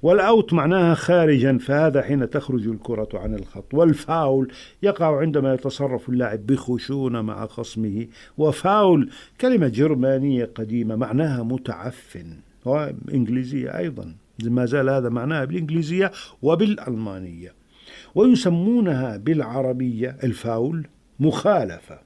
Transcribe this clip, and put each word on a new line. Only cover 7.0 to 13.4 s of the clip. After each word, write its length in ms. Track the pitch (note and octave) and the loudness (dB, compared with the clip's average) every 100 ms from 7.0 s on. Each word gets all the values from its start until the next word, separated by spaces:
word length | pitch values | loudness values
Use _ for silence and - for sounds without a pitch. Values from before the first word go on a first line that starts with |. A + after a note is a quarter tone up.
| C3 A#2+ | -2 -2
مع 240 | G#2+ G2+ A2 | -4 -6 -10
خصمه. 600 | - A#2 A2 A2 G2+ A2+ - - - | -10 -10 -4 -4 -4 -8 -14 -20 0
وفاول 720 | D3+ C#3 F3+ G#3 G3 E3 C3 - - _ | 0 2 2 4 6 4 2 -4 -20 _
كلمة 280 | B3+ B3 D3 | 2 4 2
جرمانية 760 | G#2+ D3+ C#3 C3 C3+ C#3 B2+ | 2 2 2 2 2 2 0
قديمة 520 | A#2 - A2 A#2+ A2 A2 | -2 -6 -4 -2 -2 -2
معناها 460 | A#2 B2+ D#3+ B2+ | 0 0 0 -2
متعفن، 920 | A2+ B2+ - F2 A2+ - - F2+ E2 D#2 - _ | -2 -4 -6 -8 -10 -12 -18 -18 -18 -20 -20 _
وإنجليزية 1120 | B2 C#3+ D3 - - C#3 A2 B2+ | -2 -2 -2 -8 -4 0 0 -2